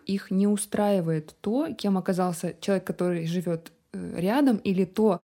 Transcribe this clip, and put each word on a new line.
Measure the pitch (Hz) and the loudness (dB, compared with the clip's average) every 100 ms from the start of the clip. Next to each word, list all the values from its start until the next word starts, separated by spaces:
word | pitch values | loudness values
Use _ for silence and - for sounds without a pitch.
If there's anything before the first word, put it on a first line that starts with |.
| - | -4
их | 196 - | -4 -2
не | 190 202 | 2 2
устраивает | 208 - 214 208 196 165 156 156 - | 2 -2 0 2 2 0 -2 -4 -8
то, | 202 247 320 | -4 -2 -2
кем | 247 202 190 | -4 0 0
оказался | 185 180 180 165 180 - | 0 0 0 -2 -6 -6
человек, | - 190 185 | -2 -2 -2
который | 170 180 175 165 | -2 -2 -2 -2
живёт, | 180 175 165 - - _ | -2 -2 -4 -8 -20 _
э, | 190 175 - | -12 -8 -4
рядом, | 180 254 269 214 | 0 4 4 2
или | 208 185 190 | 2 0 0
то | - 220 175 | 2 2 2